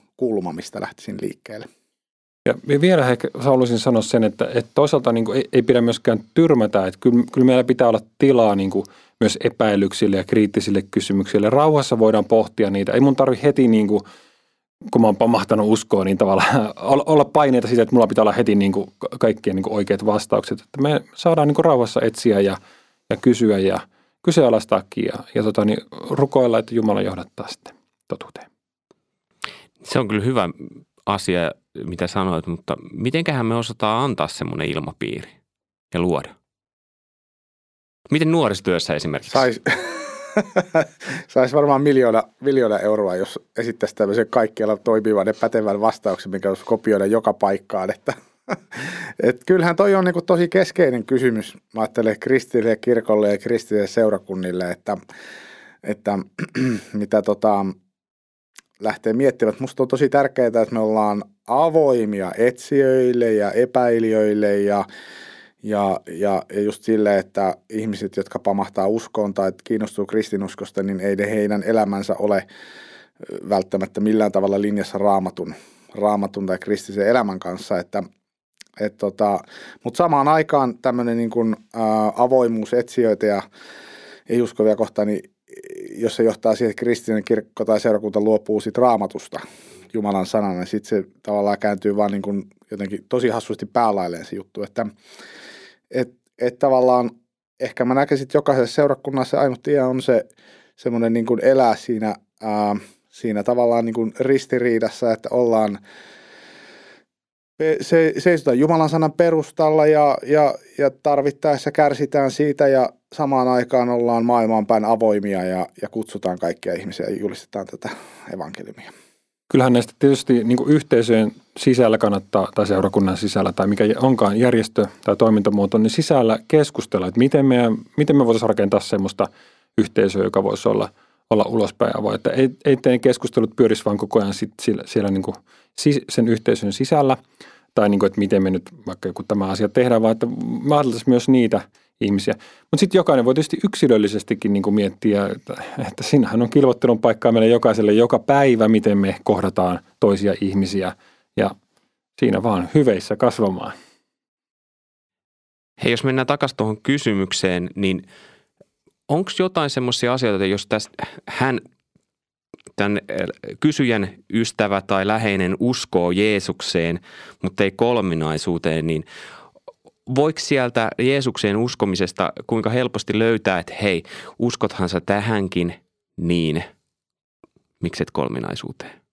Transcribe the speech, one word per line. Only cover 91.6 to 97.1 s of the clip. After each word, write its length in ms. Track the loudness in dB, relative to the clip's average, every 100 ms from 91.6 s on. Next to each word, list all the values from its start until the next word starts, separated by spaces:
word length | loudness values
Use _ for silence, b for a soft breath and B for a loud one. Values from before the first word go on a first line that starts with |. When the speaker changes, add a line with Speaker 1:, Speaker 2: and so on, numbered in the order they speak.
| -2 -2 -2 0
Speaker 1:
vaan 140 | 0
niin 120 | -2
kun 240 | -6 -6 -8 _ _
jotenkin 340 | -12 -10 -10 -6
tosi 200 | -2 0
hassusti 380 | -2 -6 -10 -4
päälailleen 580 | 0 0 0 -4 -8
se 120 | -12 -14
juttu. 260 | -14 -12
Että, 240 | -10 -8 -8 -10 B B B B B B B B _
et, 200 | -6 -6 _ _ -6
et 200 | -6 -2
tavallaan 520 | 0 2 4 2 0